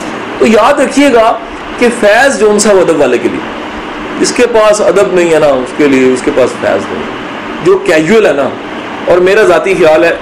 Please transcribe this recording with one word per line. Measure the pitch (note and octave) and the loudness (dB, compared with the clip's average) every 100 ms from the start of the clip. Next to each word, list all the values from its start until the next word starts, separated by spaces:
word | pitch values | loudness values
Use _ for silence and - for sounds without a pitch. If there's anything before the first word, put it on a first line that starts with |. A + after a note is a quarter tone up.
| - - - - | -10 -10 -10 -2
تو | A#3 | 2
یاد | G#3+ A#3+ D4 | 4 2 0
رکھیے | B3+ C#4 C#4 | 0 2 2
گا | A#3 A3 - - - - - | 2 0 -2 -8 -14 -14 -2
کہ | A#3+ - | -2 2
فیض | G#3 A3 C#4 G#3 | 2 4 2 2
جو | G#3+ | 2
ان | G#3 | 2
سا | G#3+ | 2
ادب | G3 E3+ D3 | 2 2 2
والے | C3 - | 0 0
کے | - | -2
لیے، | - - - - - - - - - | -6 -10 -12 -12 -14 -14 -12 -10 -4
جس | - | -4
کے | - A#3+ | 0 2
پاس | A3 G#3+ G#3 | 2 2 2
ادب | G3 F#3 F#3+ | 2 2 2
نہیں | F3+ E3+ | 0 2
ہے | D#3 | 2
نا، | D3+ | 2
اس | C3 B2 - | 0 -4 -2
کے | D3 | 2
لیے، | C3 C3 | 2 2
اس | B2 D3+ | 0 -2
کے | C3 | 0
پاس | A#2+ - | -2 -2
فیض | A2 G2 G2+ | -2 -2 -4
نہیں۔ | F2+ - - - - - - E3+ | -8 -10 -10 -12 -12 -12 -4 0
جو | F#3+ | 2
casual | - D#3 D#3 A3 F#3+ | 2 0 2 2 2
ہے | |
نا، | C#3 B2+ - - - - - - | 0 -4 -6 -12 -12 -12 -6 0
اور | F3+ | 2
میرا | F3+ G#3+ | 4 4
ذاتی | F#3+ D#3+ F#3+ F3 | 4 2 0 2
خیال | D#3+ D#3+ | 4 4
ہے | E3+ - | 2 -2